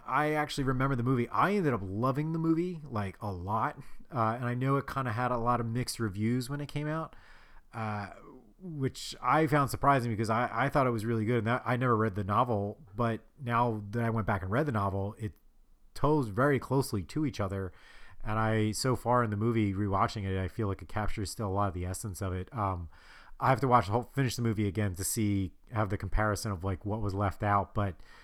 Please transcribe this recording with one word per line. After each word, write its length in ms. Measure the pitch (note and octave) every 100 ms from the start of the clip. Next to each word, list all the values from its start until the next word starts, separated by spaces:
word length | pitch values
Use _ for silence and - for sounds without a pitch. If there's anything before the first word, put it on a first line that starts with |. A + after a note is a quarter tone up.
| -
I 280 | C3 D3+
actually 300 | D3+ D3+ -
remember 300 | C3 B2+ C3+
the 80 | C3
movie. 240 | A#2+ C3 A#2+
I 220 | G#2+ D#3
ended 200 | G#3 D#3
up 80 | A#2
loving 500 | F#2+ G2+ B2+ C3+ D#3
the 60 | E3
movie, 440 | E3 D#3+ F3+ E3+
like, 320 | D3 G#2+ G2 -
a 100 | G#2
lot. 460 | F#2 F2+ A2 C#3 D3 - - -
Uh, 220 | C3 A2 A#2+
and 60 |
I 80 | A#2+
know 240 | B2 C3 C#3
it 100 | C3
kinda 240 | C#3 B2+
had 200 | A2 B2
a 80 | B2
lot 200 | A#2 A#2+
of 60 |
mixed 360 | A#2 A#2 A#2+ -
reviews 500 | A2+ F#2+ A2 B2 B2
when 100 | C#3+
it 80 | C#3+
came 180 | D3 D3+
out, 300 | D#3 D#3 - - - - - -
uh, 360 | A2+ A2 G#2 G2 - - B2+ - -
which 540 | F#3 D3+ C3+ - - -
I 240 | B2+ D3 D#3
found 240 | D3 C#3
surprising 400 | - C#3 C#3 A#2+
because 180 | G#2 A2
I, 220 | A2+ A#2+
I 160 | A2+ C3+
thought 180 | D3 B2+
it 40 |
was 160 | A#2 A2
really 180 | A2+
good. 140 | G#2+ A#2+
And 80 | G#2+
that, 160 | B2
I 140 | A2 B2
never 180 | B2+ A2
read 180 | A2
the 100 | G2
novel, 520 | G2 G#2 B2+ G#2+ G2+ - -
but 260 | G#2 A#2 A2 - -
now 400 | A#2+ A#2 A#2+ G#2+ G#2
that 120 | A#2
I 60 | A#2
went 160 | A2+ G#2
back 160 | G2+
and 80 | F#2+
read 160 | A#2 D3+
the 60 |
novel, 420 | A2 G2 G2 G2 -
it 140 | G#2+ - - - - - -
toes 340 | - C#3+ D3+ A#2
very 300 | F#2+ C#3+ C3
closely 440 | - C3+ C3 G#2+
to 200 | E2+ D3+
each 160 | D3 -
other. 320 | G2 G2 F#2+ - - - - -
And 160 | - A2
I, 340 | A2 A2 G#2+
so 240 | G#2 C3 A#2+
far 280 | A2+ B2
in 60 | A#2
the 80 | G2+
movie, 340 | A#2 A2+ G#2
rewatching 520 | F#2+ G#2 F#2+ A2+ A2
it, 140 | G2 F#2+
I 100 | F#2+
feel 200 | - G#2
like 140 | F#2+
it 60 | E2+
captures 420 | A2 G#2 - F#2+
still 180 | - G#2
a 0 |
lot 200 | G2 G2+
of 60 |
the 120 | F2 F2+
essence 340 | F#2 A2 F2
of 140 | G2
it. 160 | F#2 F#2
Um, 380 | B2 G2+ F#2 E2 - - - - -
I 60 | B2+
have 120 | C3
to 60 | C3+
watch 180 | B2 F#2+
the 60 |
whole, 180 | A2+ A2+
finish 220 | - B2+ A2+
the 60 |
movie 260 | A#2 G#2 G#2
again 260 | G2+ G#2 F2+
to 60 |
see, 500 | F#2+ - G#2 G2+ F#2 - -
have 160 | A2 G#2
the 80 | G2+
comparison 560 | F#2+ - G#2+ G2+ A2
of, 100 | F#2+
like, 220 | F#2+ F#2
what 160 | G2+ G#2+
was 140 | G#2
left 280 | G2 G2+ -
out, 320 | G#2 G2+ F#2
but 200 | - G2+ E2+ - -